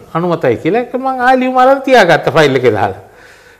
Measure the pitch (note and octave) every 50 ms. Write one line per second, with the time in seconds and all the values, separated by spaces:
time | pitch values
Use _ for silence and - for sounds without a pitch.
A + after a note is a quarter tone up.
0 | - - - D#3+ F3 F3+ E3 - - C3 A2+ - - D#3+ G3 A#3+ B3 A#3+ - B3
1 | C4 C4 C4 B3+ B3 B3+ C4 B3+ B3+ B3+ B3+ B3+ B3+ B3+ C4+ C4+ C4+ C#4 B3+ A#3+
2 | G3 E3+ D#3 C#3+ - D#3 B2+ D#3+ D3+ C#3 C3 C3+ B2 A#2+ G#2 G2 G#2 G2 F#2+ -
3 | - - - - - - - - _ - -